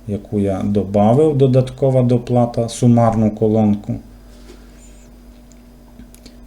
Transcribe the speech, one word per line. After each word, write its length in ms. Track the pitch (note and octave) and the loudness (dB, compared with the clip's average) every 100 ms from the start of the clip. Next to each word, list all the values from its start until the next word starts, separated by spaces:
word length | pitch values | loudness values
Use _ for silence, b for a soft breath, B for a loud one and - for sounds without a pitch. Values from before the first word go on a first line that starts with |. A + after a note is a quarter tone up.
| - | -10
яку 320 | G2 - G#2+ | -10 -6 -4
я 220 | G2 F#2+ | -2 -2
добавив, 760 | G2+ G2+ F#2+ G#2 G#2 B2+ D#3 C#3 | -2 -4 -2 2 2 4 2 2
додаткова 640 | C3+ B2+ B2 - C3+ C3 | 2 2 0 -2 0 2
доплата, 680 | A#2+ A#2+ A#2+ B2 A#2+ - A2+ | 2 0 0 0 0 -2 -6
сумарну 600 | - A#2+ A#2+ A#2 G#2+ G#2+ | 0 2 4 2 2 -2
колонку. 640 | G#2 A2 A2 G#2+ G2+ - A2+ - - B B B B B B B B B - - - - - - - - - - - - - | 0 0 2 0 0 -4 -12 -12 -20 B B B B B B B B B -20 -20 -20 -20 -20 -20 -20 -20 -20 -20 -20 -20 -20